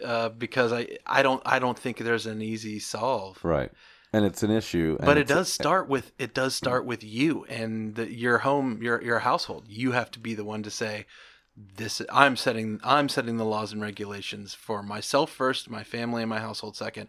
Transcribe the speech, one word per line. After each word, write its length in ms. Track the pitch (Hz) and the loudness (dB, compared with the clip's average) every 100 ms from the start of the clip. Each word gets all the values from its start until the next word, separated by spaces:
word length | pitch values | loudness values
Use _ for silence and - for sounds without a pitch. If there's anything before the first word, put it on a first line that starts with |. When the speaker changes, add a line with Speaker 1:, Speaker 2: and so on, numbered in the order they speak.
Speaker 1:
uh, 240 | 120 117 113 | -2 0 0
because 440 | 113 120 131 120 | -2 -2 2 4
I, 240 | 117 120 - - | 2 -4 -8 0
I 160 | 135 | 4
don't, 180 | 135 131 - | 4 4 2
I 140 | 127 | 2
don't 180 | 123 117 | 2 -2
think 180 | 127 113 | -4 -4
there's 280 | 117 117 110 | 0 0 0
an 160 | 107 | -4
easy 380 | 110 110 110 104 | -4 -4 -6 -8
solve. 600 | - 110 120 120 95 - | -6 -4 -2 -2 -4 -4
Speaker 2:
Right. 280 | 85 76 64 - - - _ | 0 0 0 -8 -20 -20 _
And 140 | 113 104 | 2 2
it's 180 | - | 2
an 80 | 104 | 2
issue. 440 | 110 - 85 80 78 | 2 2 2 2 4
And 60 | - | 4
Speaker 1:
But 120 | 147 | 4
it 40 | |
Speaker 2:
it's 100 | 131 | 4
a 40 | 151 | 2
Speaker 1:
does 180 | 185 | 2
start 340 | - 151 185 151 | 0 2 2 2
with, 240 | 135 - - | -2 -4 -8
it 140 | 127 | -6
does 220 | - 131 - | 0 0 0
start 300 | 131 123 123 | 0 0 0
with 180 | 117 107 | -6 -6
you 400 | 110 160 127 - | 0 2 0 -4
and 500 | 113 113 110 110 110 | -6 -4 -4 -4 -4
the, 160 | 110 | -6
your 280 | 117 123 117 | -2 4 4
home, 420 | 135 143 131 107 | 4 2 2 -2
your, 200 | 117 117 | -2 -2
your 180 | 120 117 | 0 0
household. 460 | 123 139 - 82 110 | 2 0 -2 -10 -12
You 220 | 107 127 | -4 0
have 180 | 123 113 | 0 -2
to 80 | 117 | -6
be 140 | 113 | -8
the 100 | 107 104 | -6 -6
one 180 | 107 | -8
to 80 | 107 | -8
say, 340 | - 110 107 104 - - - _ - | -6 -6 -6 -12 -20 -20 -20 _ -20
"This, 460 | 101 98 123 - - | -18 -10 -6 -6 0
I'm 240 | 127 139 123 | 6 6 6
setting, 440 | 135 113 110 107 | 0 0 -2 -2
I'm 240 | - 143 143 | 2 4 4
setting 300 | - 117 117 | 0 0 0
the 80 | 110 | 0
laws 260 | 107 107 | 0 -2
and 100 | 107 | -4
regulations 720 | 104 101 101 101 - 104 101 | -6 -6 -8 -8 -8 -10 -12
for 300 | - - 104 | -12 -6 -6
myself 460 | 101 104 - 143 156 | -4 -8 0 2 2
first, 380 | - 131 131 - | 0 0 0 -4
my 140 | 107 | -10
family 380 | 104 120 120 117 | -8 -6 -2 -2
and 60 | 113 | -2
my 100 | 110 | -4
household 360 | 110 107 107 - | -4 -8 -10 -8
second, 320 | 110 110 | -8 -8